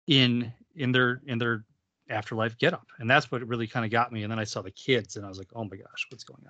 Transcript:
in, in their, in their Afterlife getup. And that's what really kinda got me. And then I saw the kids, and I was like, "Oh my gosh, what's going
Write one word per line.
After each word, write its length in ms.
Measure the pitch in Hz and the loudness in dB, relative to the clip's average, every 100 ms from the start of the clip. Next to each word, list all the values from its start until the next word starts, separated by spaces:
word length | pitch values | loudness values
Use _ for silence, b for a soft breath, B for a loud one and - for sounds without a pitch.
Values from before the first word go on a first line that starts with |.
| - | 4
in, 440 | 139 123 120 117 - _ | 6 6 4 -2 -10 _
in 180 | - 127 | -4 2
their, 280 | 127 123 123 143 | 4 4 0 -4
in 120 | 117 | -2
their 260 | 120 113 110 _ _ _ - | 0 -2 -6 _ _ _ -8
Afterlife 460 | 110 - 113 113 113 | -6 -4 -2 -2 0
getup. 280 | 143 175 - - | 0 0 -8 -4
And 100 | 113 | 2
that's 200 | 143 - | 4 2
what 160 | 123 117 | -4 -4
really 200 | 120 113 | -4 -2
kinda 220 | 127 110 | -2 0
got 240 | 117 120 | 0 0
me. 100 | 113 | -2
And 80 | 104 | -4
then 60 | 113 | -4
I 60 | |
saw 180 | 107 113 | -4 -6
the 80 | 92 | -10
kids, 460 | - - 123 110 - | -6 0 0 0 -10
and 80 | 101 | -12
I 20 | |
was 100 | 95 | -12
like, 100 | 95 | -12
"Oh 100 | 117 | -10
my 120 | 107 95 | -10 -10
gosh, 300 | - - - | -12 -10 -10
what's 140 | - | -12
going 200 | - 131 | -20 -20